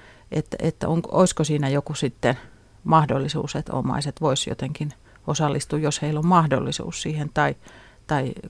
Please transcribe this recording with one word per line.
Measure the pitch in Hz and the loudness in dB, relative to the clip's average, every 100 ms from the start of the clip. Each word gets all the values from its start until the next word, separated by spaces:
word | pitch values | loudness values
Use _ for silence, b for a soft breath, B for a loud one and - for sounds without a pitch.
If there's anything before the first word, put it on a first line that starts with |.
| b b b | b b b
että, | 156 - - | -4 -4 -2
että | 165 - - | -4 -2 -2
on, | 165 - | -2 0
olisiko | - 185 - | 2 4 2
siinä | 151 147 139 | 0 0 0
joku | 143 - | 0 -2
sitten | 147 135 - 127 123 b b b b | -4 -4 0 0 0 b b b b
mahdollisuus, | - 160 147 139 143 156 - - | 4 4 6 0 -2 -4 -4 -6
että | - | -4
omaiset | 135 127 - 143 - | -4 -2 -2 -2 -2
vois | 156 135 - | 0 0 -2
jotenkin | - 135 151 151 - b b - | -4 -6 -4 -6 -8 b b -4
osallistua, | 151 151 143 - 147 | 0 0 0 -2 -2
jos | 151 - | 0 -2
heillä | 147 151 | -2 0
on | 170 | 6
mahdollisuus | 180 151 135 139 - - - | 6 6 2 -2 -6 -8 -8
siihen, | - 151 151 | -6 -4 -4
tai, | - 143 - b b b b - | 0 0 -2 b b b b -4
tai | 143 131 - - | -2 -2 -6 -6